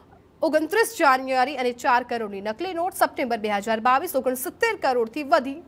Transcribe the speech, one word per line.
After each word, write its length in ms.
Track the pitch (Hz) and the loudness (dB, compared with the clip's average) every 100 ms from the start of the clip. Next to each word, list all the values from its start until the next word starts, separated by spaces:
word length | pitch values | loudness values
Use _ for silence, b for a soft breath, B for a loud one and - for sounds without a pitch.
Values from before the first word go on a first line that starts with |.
| B - _ _ | B -20 _ _
ઓગણત્રીસ 540 | 320 302 311 427 453 - | 0 2 2 0 0 2
જાન્યુઆરી 580 | 302 262 262 262 254 269 | 4 4 2 0 0 0
અને 140 | 247 | -4
ચાર 320 | 240 285 240 | -2 2 2
કરોડની 380 | 247 240 208 196 | 0 -4 -6 -6
નકલી 320 | 208 214 359 | -6 -6 -6
નોટ, 200 | 339 359 | -4 -4
સપ્ટેમ્બર 440 | 359 311 311 254 233 | 0 0 0 -4 -2
બે 120 | 214 | -2
હજાર 300 | 202 214 220 | -2 -2 0
બાવીસ 360 | 240 269 349 269 | 2 2 2 -2
ઓગણસિત્તેર 600 | 254 254 349 - 466 403 | -2 -2 -6 -2 0 0
કરોડથી 480 | 277 247 226 302 | 0 0 0 -4
વધી 400 | 277 320 262 294 | 0 2 0 -8